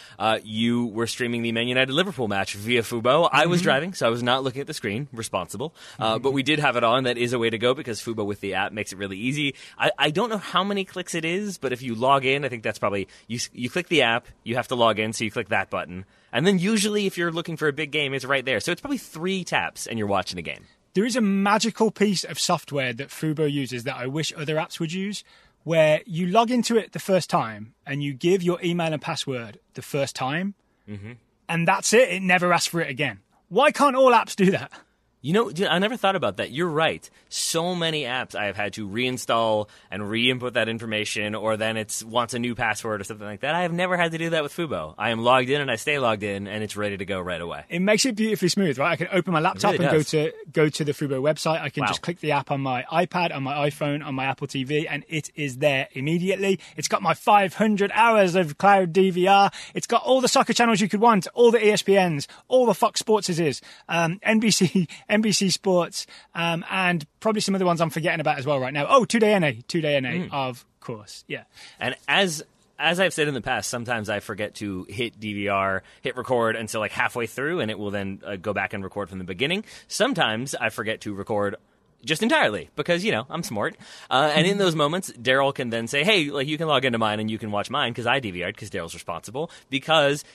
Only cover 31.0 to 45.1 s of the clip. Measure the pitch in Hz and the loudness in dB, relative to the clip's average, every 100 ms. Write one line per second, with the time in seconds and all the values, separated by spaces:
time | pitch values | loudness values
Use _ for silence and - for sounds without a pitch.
31 | 104 120 _ _ - 165 170 190 - 214 | -14 -18 _ _ -6 0 2 2 4 6
32 | 214 185 185 180 175 170 - 170 151 139 | 6 2 2 4 4 2 2 -2 -4 -2
33 | 139 98 _ _ _ 190 294 - 277 254 | -4 -6 _ _ _ 4 4 4 2 6
34 | 254 233 202 - 190 143 - - - _ | 6 6 2 2 2 2 -4 -14 -20 _
35 | _ _ 127 202 240 160 175 170 208 247 | _ _ 0 0 0 -2 0 2 0 0
36 | 196 190 117 92 101 131 180 151 156 82 | 0 2 -2 -2 -4 -2 -2 0 0 -2
37 | - _ _ - - 160 170 180 165 156 | -10 _ _ -6 -2 -2 -2 -2 -2 -2
38 | 123 127 107 92 104 98 104 110 101 107 | -4 -4 -6 -4 -4 -4 -6 -6 -8 -4
39 | 127 127 - 113 113 107 104 - _ 95 | -4 -4 -2 0 2 0 -2 -12 _ -10
40 | 104 113 123 127 123 113 110 113 113 107 | -6 0 0 0 -2 -2 -2 -4 -4 -4
41 | 104 113 104 107 110 107 110 110 104 - | -4 -4 -4 -2 -2 0 0 -2 -6 -8
42 | 113 120 117 120 120 113 117 107 113 104 | -4 -2 -2 -4 -4 -2 -2 -2 -4 -6
43 | 98 107 104 101 139 165 175 170 180 175 | -8 -12 -12 -8 -4 -2 -2 -2 -2 0
44 | 170 160 165 160 143 - 160 92 78 - | 0 -2 -2 -2 -2 -4 -6 -6 -6 -4
45 | 110 | -2